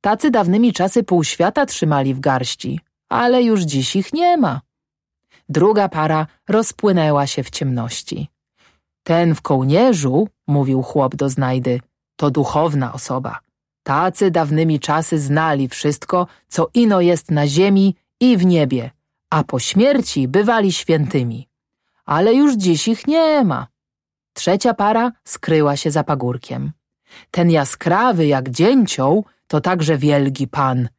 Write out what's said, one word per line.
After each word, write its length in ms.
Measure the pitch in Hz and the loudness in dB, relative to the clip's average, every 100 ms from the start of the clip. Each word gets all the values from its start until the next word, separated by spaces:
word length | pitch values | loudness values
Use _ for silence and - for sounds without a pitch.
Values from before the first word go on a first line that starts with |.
Tacy 300 | 202 - 311 | -2 0 0
dawnymi 420 | 240 175 196 240 | 2 2 2 2
czasy 300 | - 185 240 | 2 0 0
pół 220 | - 175 | 0 0
świata 420 | 151 - 175 269 285 | 0 0 -2 0 -4
trzymali 480 | - 160 143 135 | -2 0 0 0
w 60 | 131 | -2
garści, 600 | 143 131 123 - 131 143 _ _ _ | 0 -2 -4 -8 -8 -10 _ _ _
ale 340 | 233 240 254 | -2 2 2
już 200 | 240 214 | 2 2
dziś 340 | 165 139 127 190 | 0 -2 -2 -2
ich 160 | 185 | -2
nie 240 | 302 349 349 | 0 2 2
ma". 240 | 202 135 _ _ _ _ _ _ _ _ _ | 0 -2 _ _ _ _ _ _ _ _ _
Druga 400 | 151 185 214 196 | 2 4 4 0
para 380 | 160 156 156 156 _ - | -2 0 0 -2 _ -2
rozpłynęła 800 | 208 220 - 214 175 156 143 139 | -2 -2 -2 0 2 2 2 0
się 160 | - | -4
w 80 | 131 | -8
ciemności. 760 | - 139 123 117 - - - 147 _ _ _ _ _ _ _ | -6 -4 -4 -6 -8 -10 -10 -10 _ _ _ _ _ _ _
"Ten 320 | - 165 170 | -2 0 2
w 80 | 156 | 0
kołnierzu", 840 | - 135 131 160 254 196 139 135 214 _ - | -2 -2 2 2 2 2 0 0 -2 _ -2
mówił 360 | 143 135 131 | -2 0 -2
chłop 340 | 131 151 131 - | -2 -2 -2 -2
do 120 | 139 | -4
znajdy, 520 | 131 131 127 127 123 - _ _ - | -2 -2 -2 -2 -4 -6 _ _ -4
"to 140 | 147 | -2
duchowna 640 | 135 135 151 160 147 123 | 0 -2 0 0 0 -4
osoba. 460 | 131 - 131 131 - _ _ _ _ | -6 -8 -6 -8 -12 _ _ _ _
Tacy 480 | - 143 180 - 196 | -4 -2 0 0 0
dawnymi 500 | 170 151 156 165 151 | 0 0 0 0 0
czasy 380 | - 156 160 160 | 0 -2 0 -2
znali 500 | 139 147 160 143 131 | 0 0 0 0 -2
wszystko, 580 | - 147 147 - 180 175 _ _ | -2 -4 -4 -2 -2 -2 _ _
co 200 | - 165 | -4 0
ino 260 | 240 233 196 | 2 2 4
jest 300 | 175 165 - | 2 0 0
na 160 | 147 147 | 0 0
ziemi 480 | 143 196 196 196 - _ _ | 2 2 4 2 0 _ _
i 160 | 247 226 | 2 4
w 100 | 180 | 4
niebie, 440 | 170 143 127 120 _ _ _ _ | 2 2 -2 -6 _ _ _ _
a 140 | 160 | -2
po 140 | - 127 | -2 -4
śmierci 720 | - 190 254 277 - - 127 | -2 2 2 2 0 -2 0
bywali 440 | 160 208 226 196 | 2 2 2 0
świętymi. 760 | 170 - 160 139 147 120 117 - _ _ _ _ _ | -2 -2 0 0 -2 -4 -8 -14 _ _ _ _ _
Ale 300 | - 147 202 | -4 0 2
już 200 | 247 294 | 4 4
dziś 340 | 240 185 160 - | 2 0 0 0
ich 180 | 226 - | -2 0
nie 380 | 320 320 302 | 0 2 2
ma". 220 | 214 127 131 _ _ _ _ _ _ | 0 -2 -8 _ _ _ _ _ _
Trzecia 420 | - - 196 247 | -8 -2 0 0
para 380 | 220 202 220 240 233 | 0 0 2 -2 -6
skryła 520 | - - - 156 147 143 | -12 -10 0 2 2 0
się 140 | 165 | -2
za 140 | 151 | -2
pagórkiem. 680 | 143 143 127 123 - 123 139 - _ _ _ - _ | -2 -4 -4 -6 -10 -10 -10 -12 _ _ _ -20 _
"Ten 200 | - 170 | 0 2
jaskrawy 760 | 165 139 - 170 185 254 185 151 | 2 0 -4 -2 0 2 2 2
jak 240 | 139 127 | 0 -2
dzięcioł 720 | 123 185 269 214 - 135 190 208 _ _ | 0 4 4 2 0 0 0 -2 _ _
to 140 | 151 | -2
także 380 | 180 185 156 151 | 0 0 0 0
wielgi 500 | 147 143 139 135 131 | 2 2 0 -2 -6
pan. 400 | 139 135 127 120 | -2 -2 0 -4